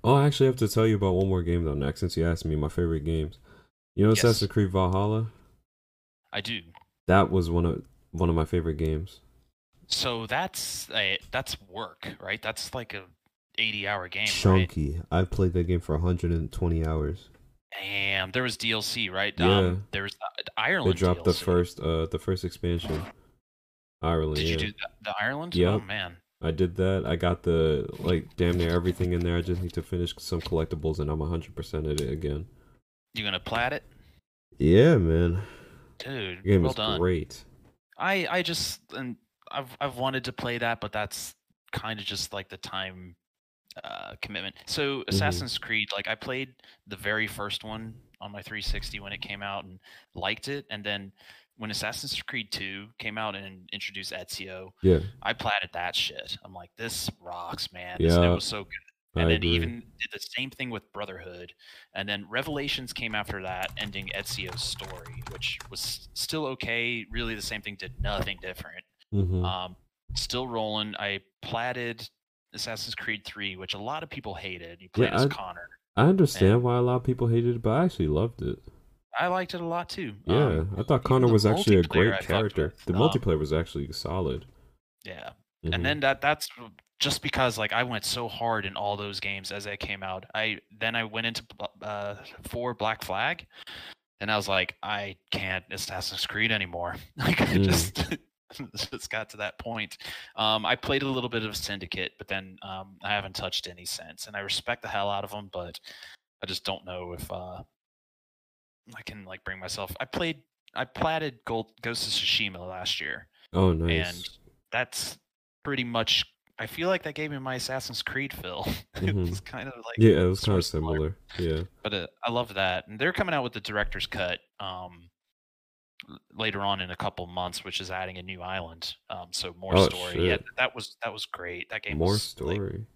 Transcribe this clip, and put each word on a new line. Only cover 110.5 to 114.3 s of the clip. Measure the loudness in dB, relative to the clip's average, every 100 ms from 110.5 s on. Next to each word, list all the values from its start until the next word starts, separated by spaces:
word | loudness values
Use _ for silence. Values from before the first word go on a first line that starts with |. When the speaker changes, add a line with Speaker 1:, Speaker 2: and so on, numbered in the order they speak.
| _ _
Speaker 2:
I | -6 -6
platted | -2 0 0 -2 -6 -4
Gold, | -4 -4 _
Ghost | -6 -4 -2
of |
Tsushima | 0 2 2 0 -4 -10
last | -6 -4 -4
year. | -4 -8 -10 _ -2
Speaker 1:
Oh, | 4 6
nice. | 6 2 2 0
Speaker 2:
And | -6 -12